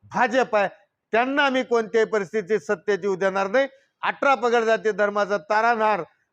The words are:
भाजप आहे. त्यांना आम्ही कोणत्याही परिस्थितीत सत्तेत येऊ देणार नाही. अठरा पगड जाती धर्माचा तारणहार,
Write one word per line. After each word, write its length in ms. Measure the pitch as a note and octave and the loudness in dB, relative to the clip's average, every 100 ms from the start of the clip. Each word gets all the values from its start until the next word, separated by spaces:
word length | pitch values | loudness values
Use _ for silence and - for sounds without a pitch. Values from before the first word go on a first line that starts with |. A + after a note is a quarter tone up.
भाजप 540 | - G3+ A#3+ B3+ A#3 G#3+ | -8 -2 0 2 2 0
आहे. 120 | F#3+ - _ _ - | 0 -4 _ _ -4
त्यांना 340 | A3 B3+ C#4+ C#4 | -2 0 0 0
आम्ही 160 | C4 | 0
कोणत्याही 440 | - A#3 A3 A#3 G#3+ | 0 -2 0 0 0
परिस्थितीत 520 | G#3+ F#3 A3 E3+ G#3+ | 0 -2 -6 -2 -4
सत्तेत 400 | - G#3 - F#3+ | -2 -6 -2 -2
येऊ 140 | G3 F3+ | -2 -2
देणार 300 | G3 F#3+ G3 | -2 -2 0
नाही. 220 | B3 C4+ _ _ - | 0 -2 _ _ -8
अठरा 320 | F#3 F#3 C#4 | -6 -2 0
पगड 280 | C4 A#3+ A#3 | 2 2 2
जाती 280 | A3+ A3 A3 | 2 0 0
धर्माचा 480 | G3 G#3 G#3 G3 G3+ | 0 0 0 -2 -2
तारणहार, 640 | - G#3+ A#3 A3+ G#3+ G3 D3+ _ _ | -2 0 2 2 2 0 -4 _ _